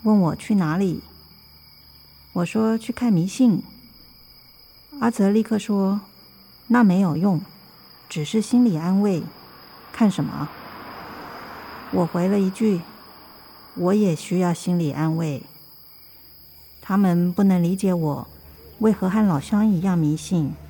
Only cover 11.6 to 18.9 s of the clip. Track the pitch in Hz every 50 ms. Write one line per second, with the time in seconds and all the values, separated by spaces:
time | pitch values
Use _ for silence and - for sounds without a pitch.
11.6 | - - - - - - - 185 175 160 - 175 175 190 202 202 196 190 190 -
12.6 | 220 214 196 170 170 - - - - - - - - - - - - - - -
13.6 | - - - - 175 180 202 214 214 185 160 - - - 175 180 180 175 170 -
14.6 | - 185 180 175 165 143 - - 160 160 160 165 165 156 139 123 - - - -
15.6 | - - - - - - - - - - - - - - - - - - - -
16.6 | - - - - - - 190 202 202 185 170 175 175 180 175 - 202 196 185 180
17.6 | 170 170 190 190 - 190 180 170 160 147 139 - - - - - - - - -
18.6 | - - - - 214 220